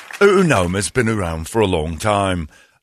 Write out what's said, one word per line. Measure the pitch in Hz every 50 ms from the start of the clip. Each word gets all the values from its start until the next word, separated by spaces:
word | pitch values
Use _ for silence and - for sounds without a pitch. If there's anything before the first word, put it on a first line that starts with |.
| - - - -
"Unoma's | 202 202 190 196 185 160 131 98 90 87 92 101 101 -
been | - 131 113 113
around | 113 104 92 82 82 80 80 -
for | - 113
a | 107
long | 95 90 80 76 85 82 73
time, | 104 107 104 101 98 95 90 87 78 - - _ _ _ _ _